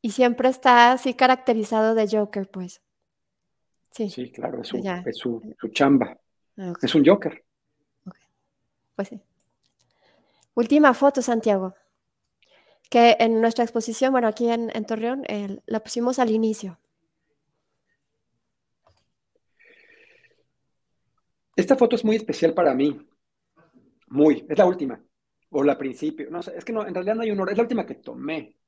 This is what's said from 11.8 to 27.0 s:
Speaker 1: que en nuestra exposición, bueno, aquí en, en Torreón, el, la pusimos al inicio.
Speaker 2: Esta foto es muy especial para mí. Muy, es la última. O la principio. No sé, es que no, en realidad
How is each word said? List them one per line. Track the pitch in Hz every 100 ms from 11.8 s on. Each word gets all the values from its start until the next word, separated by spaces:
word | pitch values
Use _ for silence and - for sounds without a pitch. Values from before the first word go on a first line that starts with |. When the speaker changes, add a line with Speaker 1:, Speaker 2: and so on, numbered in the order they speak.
| _ _ _ _ _ _ _ _ _ _ _
Speaker 1:
que | 240 233 -
en | 226 226
nuestra | 226 226
exposición, | 233 233 226 220 262
bueno, | 262 226
aquí | 214 233
en, | 233 226
en | - 214
Torreón, | 220 233 269 -
el, | 208 202 196 -
la | 220
pusimos | 220 240 240 262
al | 240
inicio. | 220 220 214 190 170 _ _ _ _ _ _ _ _ _ _ _ _ _ _ _ _ _ _ _ _ _ _ _ _ _ _ _ _ _ _ _ _ _ _ _ _ _ _ _ _ _ _ _ _ _ _ _
Speaker 2:
Esta | - 175 262
foto | 240
es | 240 214
muy | 214
especial | - 143 160
para | 175 156
mí. | 131 147 143 - _ _ _ _ _ _ _ _ _ _
Muy, | 131 151 147 -
es | 156
la |
última. | 185 185 135 117 _ _ _ _ _
O | 143
la | 143 135
principio. | 135 - 151 156 143
No | 170
sé, | 180 170
es |
que | 202
no, | 220 202
en |
realidad | 180